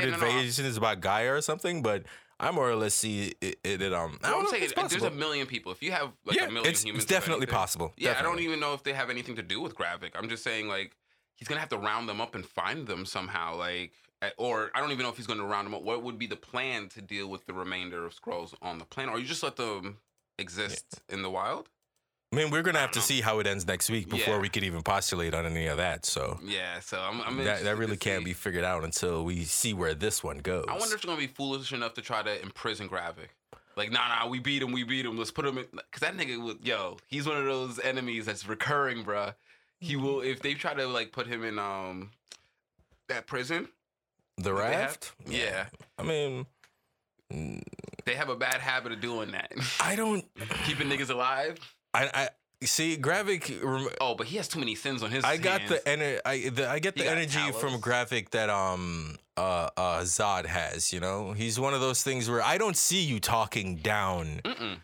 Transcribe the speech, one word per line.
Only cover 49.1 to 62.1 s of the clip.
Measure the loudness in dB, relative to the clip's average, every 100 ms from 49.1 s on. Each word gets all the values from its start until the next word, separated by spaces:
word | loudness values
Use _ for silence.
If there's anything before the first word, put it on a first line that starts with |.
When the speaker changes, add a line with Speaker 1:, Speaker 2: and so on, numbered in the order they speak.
| -2 -2
Speaker 2:
that. | -4 -6 -4 0
<laughs> | 2
Speaker 1:
I | 2 2
don't | 2 0 -2 -8 -6 -2 0
Speaker 2:
Keeping | 0 0
niggas | 0 0
alive. | 2 2 2 0 -4 -12 -20 _
Speaker 1:
I, | 2 4 2 0 -2 _ -4
I | 0
see | 4 2 2
Gravik. | 2 2 2 0 -2 -2
Rem- | 0 0 0 0
Speaker 2:
Oh, | 2 0
but | -2
he | -4
has | -4
too | -2
many | -2 -2
sins | -2 -2
on | -2
his | 2 2
Speaker 1:
I | 4
got | 4 2
Speaker 2:
hands. | 2 2
Speaker 1:
the | 2
ener-, | 2 2 0 0
I, | 0 0
the, | 0 0
I | 0
get | 0 0
Speaker 2:
He |
Speaker 1:
the | 2
Speaker 2:
got | 2
Speaker 1:
energy | 2 2
Speaker 2:
Talos. | 2 0
Speaker 1:
from | 0 0
Gravik | 2 2 4 0 0
that, | 2 4
um, | 4 4 2 0 -2 -6 -8 -6 0
uh, | 2 2 0 2
uh, | 2 2
Zod | 2 4 4 2 2
has. | 0 0 0 0
You | 0
know, | 0 0 -2
he's | -2 0 2
one | 2
of | 4
those | 4 2
things | 2